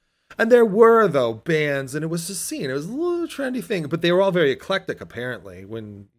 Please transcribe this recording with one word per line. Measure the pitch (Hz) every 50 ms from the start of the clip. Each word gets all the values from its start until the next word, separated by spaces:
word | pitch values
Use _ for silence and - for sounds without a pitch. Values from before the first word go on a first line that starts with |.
| _ _ _ _ _ - - -
And | 226 226
there | 247 240 233
were, | 226 180 208 233 226 233 226 220
though, | 190 147 143 123 117 113
bands, | 110 - - 170 156 151 147 143 139 135 131 127
and | 151 156
it | 165
was | 165 175 170 -
a | 196
scene. | 185 - - 311 302 190 131
It | 127
was | 143 147 175
a | 233
little | 277 339 349 349 339 339 -
trendy | - - 277 262 254 254 185
thing, | - 220 180 156
but | 139 160 160 170
they | 170
were | 175 180
all | 196 196 175
very | 180 165 139
eclectic, | 127 - - - 190 190 185 - 127 -
apparently, | 104 85 - 117 120 127 123 104 82 98 90 90 98
when | 98 110 113 110 104 104 101 101 98 _